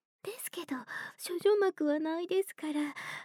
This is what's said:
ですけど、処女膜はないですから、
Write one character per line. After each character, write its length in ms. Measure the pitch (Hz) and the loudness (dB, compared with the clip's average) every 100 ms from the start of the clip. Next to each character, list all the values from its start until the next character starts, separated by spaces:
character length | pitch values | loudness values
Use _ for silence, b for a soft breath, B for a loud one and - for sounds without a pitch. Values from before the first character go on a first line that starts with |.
| _ _ | _ _
で 160 | - 453 | -12 -10
す 120 | - | -8
け 160 | - 339 | -8 -4
ど、 100 | 262 226 B B B - | -4 -4 B B B -4
処 120 | 349 | 2
女 140 | 392 415 | 4 6
膜 300 | 392 - 302 | 4 2 2
は 120 | 294 | 2
な 220 | 311 320 | 2 -2
い 60 | 359 | 2
で 140 | 381 | 2
す 120 | 381 | 0
か 160 | - 311 | -4 -4
ら、 220 | 294 294 277 B B | 0 -2 -4 B B